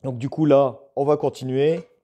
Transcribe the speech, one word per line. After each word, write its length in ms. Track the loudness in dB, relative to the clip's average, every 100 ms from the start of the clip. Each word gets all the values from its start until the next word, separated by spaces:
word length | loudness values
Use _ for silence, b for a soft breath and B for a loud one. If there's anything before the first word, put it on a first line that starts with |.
donc 120 | -8 -8
du 140 | -8
coup 160 | -2 4
là, 320 | 4 4 -4 -12
on 100 | -4
va 140 | 0 0
continuer. 680 | -2 -6 -6 -2 0 -2 -8 _